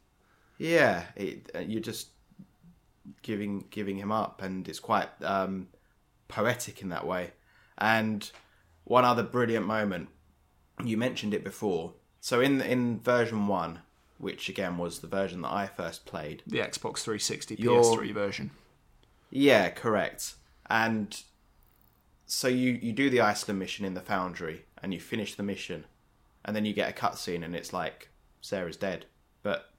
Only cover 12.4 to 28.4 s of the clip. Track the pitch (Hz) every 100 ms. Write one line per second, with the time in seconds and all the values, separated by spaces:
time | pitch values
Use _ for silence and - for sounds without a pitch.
12.4 | 139 135 113 127 120 110 123 123 110 110
13.4 | 101 92 82 85 - _ _ - - -
14.4 | - 95 92 87 85 85 82 98 95 90
15.4 | 65 98 98 - 85 - - 87 76 -
16.4 | - 123 - - - - - 107 - -
17.4 | - 107 117 120 117 113 104 104 101 -
18.4 | - - _ _ _ _ _ _ _ 135
19.4 | 143 113 87 - 120 104 82 - - -
20.4 | _ _ - 113 113 110 101 - - _
21.4 | _ _ _ _ _ _ _ _ - -
22.4 | 131 127 127 120 120 110 139 123 107 -
23.4 | - 98 92 - 98 90 - 98 92 87
24.4 | 82 82 - - 98 87 - 117 98 -
25.4 | 101 98 - 80 - _ _ _ _ _
26.4 | - 107 107 101 - - 104 - - 87
27.4 | 82 85 - 90 82 - - _ _ _